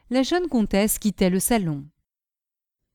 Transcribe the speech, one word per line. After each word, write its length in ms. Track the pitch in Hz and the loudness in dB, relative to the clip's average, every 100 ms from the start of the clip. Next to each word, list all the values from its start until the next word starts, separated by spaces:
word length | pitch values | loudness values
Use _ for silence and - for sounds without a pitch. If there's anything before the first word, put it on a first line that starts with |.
| - | -4
la 120 | 247 | -2
jeune 240 | 254 349 359 | 0 0 0
comtesse 520 | 240 214 196 208 - | 0 0 2 0 0
quittait 320 | 214 - 185 | -2 0 0
le 100 | 185 | 2
salon. 460 | - 233 175 147 147 _ _ _ _ _ _ _ _ _ _ | 0 0 0 -4 -8 _ _ _ _ _ _ _ _ _ _